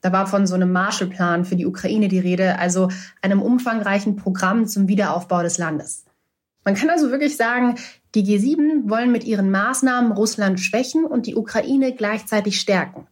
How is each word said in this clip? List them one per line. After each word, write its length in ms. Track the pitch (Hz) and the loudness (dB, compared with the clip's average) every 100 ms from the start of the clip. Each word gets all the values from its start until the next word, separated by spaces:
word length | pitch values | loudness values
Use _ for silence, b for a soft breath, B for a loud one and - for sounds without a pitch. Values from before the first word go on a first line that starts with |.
Da 120 | 185 | 0
war 140 | 190 196 | 0 0
von 220 | 202 196 | 2 2
so 60 | 185 | 2
einem 160 | 180 | 2
Marshallplan 720 | 180 196 214 185 - 175 170 | 2 0 -2 -6 -2 -2 0
für 120 | 180 180 | 0 -2
die 80 | |
Ukraine 440 | 170 190 185 220 202 | -2 -4 -2 0 2
die 100 | 185 | 2
Rede, 400 | 180 180 190 - | 0 0 0 0
also 300 | 180 180 185 B B B | -2 0 0 B B B
einem 180 | 190 202 | 0 2
umfangreichen 760 | 226 247 247 226 202 202 208 202 | 2 0 0 -2 -2 -2 -2 -2
Programm 500 | - 185 185 226 220 | -4 -2 0 0 0
zum 220 | 202 196 | 0 2
Wiederaufbau 540 | 196 190 165 - 180 | 2 0 -2 -2 -2
des 160 | 170 165 | 0 -2
Landes. 460 | 165 151 - - _ _ _ _ _ _ | -4 -4 -8 -14 _ _ _ _ _ _
Man 100 | - | -2
kann 160 | 202 294 | 0 2
also 200 | 349 285 | 2 2
wirklich 260 | 269 294 294 | 2 0 0
sagen, 400 | 233 247 247 240 B B _ 220 | 0 2 0 0 B B _ 0
die 80 | |
G 140 | 196 208 | 2 2
sieben 520 | 240 311 302 311 208 | 2 2 2 2 0
wollen 220 | 220 247 | 0 2
mit 120 | 240 | 0
ihren 260 | - 208 196 | 0 0 2
Maßnahmen 600 | 190 214 262 262 247 240 | 2 0 0 0 2 2
Russland 480 | 202 220 - 202 185 | 2 0 0 0 0
schwächen 460 | 185 220 254 320 | -2 -2 0 0
und 220 | 320 240 - | 0 -2 -2
die 100 | - | -6
Ukraine 580 | 214 226 - 269 262 | -2 -4 0 0 0
gleichzeitig 680 | 254 208 214 - 214 202 196 | -2 -4 -4 -2 -2 -2 -4
stärken. 460 | - 190 151 - - | 0 0 0 -10 -20